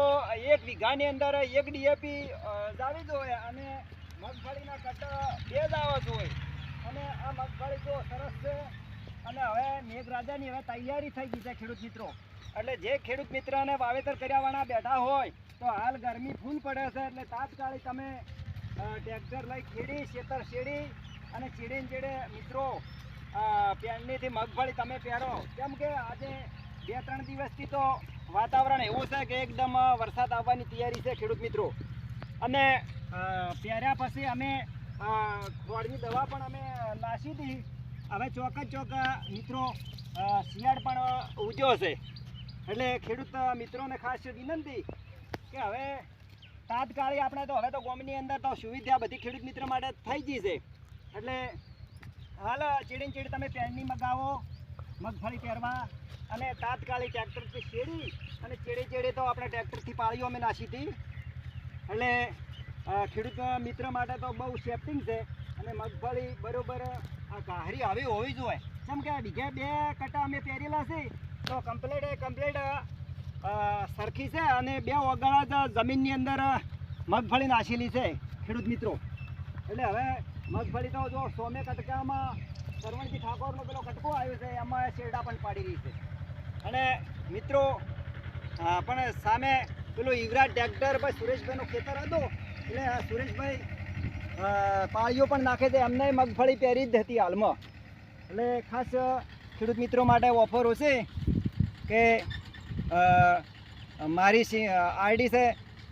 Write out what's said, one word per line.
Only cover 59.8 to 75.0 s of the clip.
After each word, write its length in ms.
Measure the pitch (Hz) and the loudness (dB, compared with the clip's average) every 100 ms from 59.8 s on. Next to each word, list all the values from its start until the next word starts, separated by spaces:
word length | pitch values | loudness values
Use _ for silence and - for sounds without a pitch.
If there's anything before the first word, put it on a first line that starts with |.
| 233 | -8
પાળીઓ 320 | 240 226 240 247 | -2 0 0 -2
અમે 140 | 247 | 0
નાસી 260 | 233 233 220 | -2 -2 -4
હતી. 200 | 247 311 - - - - - - - - - - | -6 -6 -8 -10 -10 -10 -10 -10 -10 -10 -10 -6
એટલે, 360 | 214 247 247 240 - - - - - - | 0 2 2 0 -4 -12 -12 -12 -10 -2
અ, 180 | - 196 | 0 0
ખેડૂત 560 | 214 233 247 254 254 | -2 -4 -4 -2 -2
મિત્ર 280 | 240 240 262 | -4 -6 -4
માટે 240 | 247 247 | -2 -2
તો 200 | - 247 | -4 -6
બહુ 220 | 233 254 247 | -6 -6 -6
સેફ્ટિંગ 460 | 233 233 - 294 | -6 -6 -4 -4
છે 180 | 226 226 226 - - - | -2 -4 -4 -10 -10 -8
અને 140 | 226 | -8
મગફળી 640 | 214 226 - 240 247 247 247 | -6 -8 -6 -4 -4 -4 -8
બરોબર 400 | 220 240 240 247 247 247 - - - | -6 -4 -4 -6 -6 -6 -8 -12 -10
આ 80 | 202 185 | -10 -6
ઘાહરી 340 | 175 165 254 | -6 -4 -2
આવી 200 | 226 208 | 0 0
હોવી 320 | 269 214 262 | 0 0 -2
જોઈએ. 240 | 254 240 147 | -4 -4 -4
કેમ 440 | - - - 285 | -6 -10 -6 -6
કે 80 | 294 | -2
આ 100 | 285 | -4
વીઘે 300 | 220 226 277 | -4 -4 -6
બે 440 | 262 277 294 294 | -4 -2 0 0
કટા 260 | 294 269 294 | -2 -4 -2
અમે 200 | 277 277 | -2 -2
પહેરેલા 440 | 269 269 294 302 | -4 -6 -2 -2
છે 260 | 285 320 262 - - - - | -2 -4 -6 -8 -10 -8 -4
તો 120 | 254 | -4
કમ્પ્લીટ 440 | 247 226 - 571 | -4 -6 -4 -2
એ 120 | 571 554 | -2 -4
કમ્પ્લીટ, 400 | 262 254 285 285 277 277 - - - - - - | -6 -4 -2 -2 -2 -4 -6 -10 -10 -10 -10 -6
અ, 420 | 190 208 208 208 196 | -4 0 0 0 -2
સરખી 420 | - 214 233 269 | -4 -6 -4 -4
છે 100 | 320 | 0
અને 420 | 320 254 254 269 | 4 4 2 -2
બે 120 | 247 | 2
ઓગળ 520 | 285 | 2